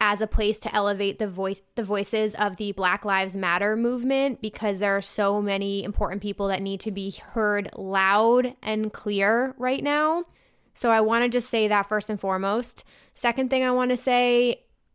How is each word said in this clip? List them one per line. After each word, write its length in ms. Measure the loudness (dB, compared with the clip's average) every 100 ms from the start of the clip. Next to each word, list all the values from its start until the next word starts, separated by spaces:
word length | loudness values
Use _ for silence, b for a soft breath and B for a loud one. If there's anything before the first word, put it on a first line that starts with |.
as 180 | 0 0
a 80 | 2
place 320 | 2 2 0
to 160 | -2 0
elevate 420 | 0 0 -2 -2
the 120 | -4
voice, 320 | -4 -4 -4 _ -6
the 80 |
voices 520 | -2 -2 -2 0 0 0
of 220 | -4 -2
the 160 | -6
Black 320 | -2 0 0 0
Lives 320 | 0 0 -2
Matter 400 | 0 2 2 0
movement, 640 | 0 0 0 2 0 -2
because 380 | -8 -4 -2 0
there 180 | 0 0
are 40 |
so 400 | -2 -2 0 2
many 440 | 0 -2 -2 -4 -2
important 360 | 0 0 -2
people 280 | -6 -4 -2
that 120 | -2
need 200 | -4 -6
to 100 | -6
be 200 | -6 -8
heard 580 | -10 -8 -2 0 0 -2 -8
loud 760 | -4 2 4 4 6 4 2 -4
and 300 | -4 -2 -2
clear 640 | -4 -4 0 2 2 0 -2
right 240 | -2 -2
now. 440 | 0 0 0 0 -4 b b b b
So 160 | -4 2
I 80 | 4
wanna 300 | 4 2 2
just 200 | 0 0
say 200 | 0 2
that 180 | 2 0
first 220 | -2 -4
and 100 | -4
foremost. 640 | -2 -2 0 -2 -4 -10 -18 b b
Second 360 | -4 -2 0 0
thing 140 | 0
I 80 | 2
wanna 240 | 2 0 0
say 720 | 2 2 4 4 2 0 _ _ _